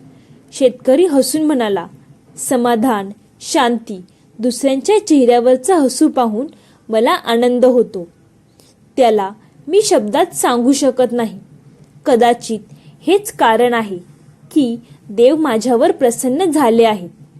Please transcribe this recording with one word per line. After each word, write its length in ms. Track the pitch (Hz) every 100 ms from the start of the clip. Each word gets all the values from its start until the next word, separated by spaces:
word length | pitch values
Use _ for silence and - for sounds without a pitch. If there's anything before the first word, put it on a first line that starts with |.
| - - _ - _
शेतकरी 520 | - 262 - - 277 359
हसून 360 | 277 254 311
म्हणाला, 460 | 302 269 220 190 180 - _ _ _ -
"समाधान, 720 | - 247 240 240 254 214 196 - _ _
शांती, 600 | - 320 240 233 233 190 175 _ _ -
दुसऱ्यांच्या 680 | 240 240 277 269 320 415 415
चेहऱ्यावरचा 680 | 294 240 240 240 254 262 359
हसू 340 | 262 - 311
पाहून 380 | 269 233 214 311 - _ _ -
मला 220 | 220 226
आनंद 540 | - 214 233 247 247 254
होतो. 420 | 247 - 190 170 _ _ _ _ _ _ _ _ -
त्याला 340 | 240 214 190 214 _ _ -
मी 140 | 381
शब्दात 540 | 440 320 208 262 359 -
सांगू 360 | 339 247 240
शकत 400 | 277 277 254 247
नाही. 280 | 240 220 185 - - - _ - _ -
कदाचित 540 | 240 240 240 - 214 - - - - -
हेच 240 | 403 415
कारण 420 | - 254 226 247
आहे 240 | 233 214 180 - - - _ -
की 240 | 320 247 233 - - -
देव 260 | 202 247 311
माझ्यावर 560 | 311 220 247 233 330
प्रसन्न 540 | - 262 233 254 269 302
झाले 380 | 302 247 226
आहेत." 260 | 226 208 175 - - -